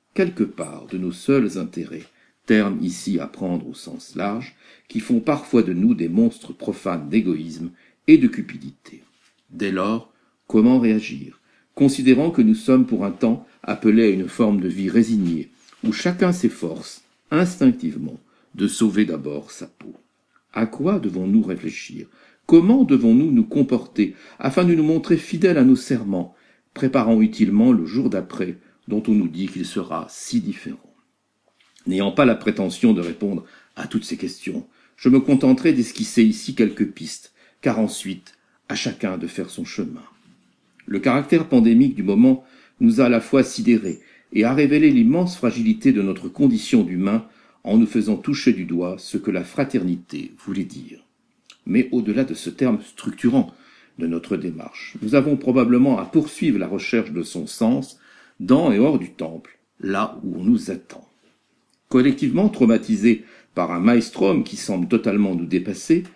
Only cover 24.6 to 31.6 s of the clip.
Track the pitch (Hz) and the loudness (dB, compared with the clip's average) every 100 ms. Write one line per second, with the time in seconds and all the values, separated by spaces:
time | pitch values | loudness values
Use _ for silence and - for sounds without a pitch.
24.6 | 175 165 151 160 - 165 - 160 185 156 | 2 4 2 0 0 -2 0 0 2 4
25.6 | 127 123 - 123 101 92 87 _ _ _ | 4 4 2 -6 -4 -6 -6 _ _ _
26.6 | _ - 131 135 113 110 110 - 95 104 | _ -6 -2 0 2 2 2 2 0 4
27.6 | 127 104 78 117 120 95 87 - 90 - | 4 2 0 -2 -2 -4 -8 -8 -8 -8
28.6 | _ _ - 104 113 104 85 82 98 92 | _ _ -8 -6 0 0 0 -4 -8 -8
29.6 | 85 104 82 82 - - - 120 98 - | -8 -8 -8 -10 -12 -16 -6 -4 -4 -10
30.6 | - - _ _ _ _ _ _ _ _ | -14 -16 _ _ _ _ _ _ _ _